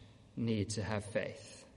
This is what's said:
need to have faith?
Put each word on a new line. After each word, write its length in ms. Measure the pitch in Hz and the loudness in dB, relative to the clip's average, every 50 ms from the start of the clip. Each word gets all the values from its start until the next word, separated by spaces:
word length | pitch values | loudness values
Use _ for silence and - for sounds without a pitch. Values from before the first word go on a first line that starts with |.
| - - - - - - - | -18 -20 -20 -20 -20 -10 -4
need 320 | - 120 113 113 107 98 - | 0 2 4 4 4 4 2
to 120 | - 113 | 2 -2
have 240 | 98 95 107 104 98 | 0 0 0 0 0
faith? 580 | - - 104 92 - - - - - - - - - - | 0 0 0 0 0 -4 -8 -12 -14 -16 -16 -18 -20 -20